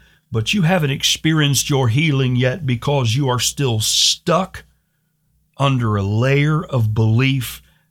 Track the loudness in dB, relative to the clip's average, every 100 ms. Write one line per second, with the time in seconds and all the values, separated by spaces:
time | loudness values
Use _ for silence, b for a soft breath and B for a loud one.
0 | b b b -6 -2 0 2 2 0 -2
1 | -2 0 0 2 2 0 0 0 2 2
2 | 2 0 0 0 0 -2 -4 -4 -2 0
3 | 0 0 0 -2 -4 -2 -2 0 0 0
4 | 0 0 0 0 -2 -10 -20 _ _ _
5 | _ _ _ _ _ -4 -2 0 0 0
6 | 0 0 2 2 2 0 -2 -2 0 2
7 | 2 4 2 0 -4 -12 b b b